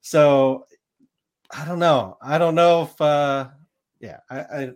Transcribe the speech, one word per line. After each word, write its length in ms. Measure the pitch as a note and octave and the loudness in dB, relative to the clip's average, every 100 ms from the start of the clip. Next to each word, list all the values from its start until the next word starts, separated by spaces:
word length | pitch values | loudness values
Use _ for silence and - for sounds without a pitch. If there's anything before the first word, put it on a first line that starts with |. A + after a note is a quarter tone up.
So, 640 | - D#3+ D3 C#3 C3+ C3+ - _ _ _ _ _ _ _ _ | -4 2 4 4 0 -2 -12 _ _ _ _ _ _ _ _
I 120 | - | -16
don't 160 | D3+ F3 | -10 -2
know. 360 | E3+ C#3 F#2+ - | 2 2 0 -12
I 160 | C3+ D#3 | -6 0
don't 160 | E3+ | 0
know 280 | E3 E3+ E3+ | 4 4 2
if, 180 | D#3+ _ | -2 _
uh, 480 | D3+ D3 C#3+ C#3 C3 _ _ _ _ _ | 0 0 0 -2 -6 _ _ _ _ _
yeah, 200 | A2+ C2 _ | -20 -20 _
I, 80 | C3 | -16
I, 320 | - C#3+ C3 | -12 -10 -12